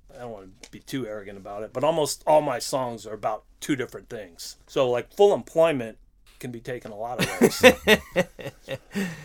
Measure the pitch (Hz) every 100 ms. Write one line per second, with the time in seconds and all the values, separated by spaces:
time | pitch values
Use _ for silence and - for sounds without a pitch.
0 | - 127 120 104 95 107 - 107 - 139
1 | 110 107 98 98 98 101 107 127 147 165
2 | 143 - - 151 147 120 - 135 127 117
3 | 110 104 120 107 - _ - 135 117 104
4 | - 117 92 82 - - - 151 127 120
5 | 117 - 202 156 113 165 165 143 113 -
6 | _ _ _ _ 127 120 135 123 - 104
7 | 117 127 - - 233 - 254 - - 214
8 | - 180 175 - - - - 139 - 202
9 | 185 156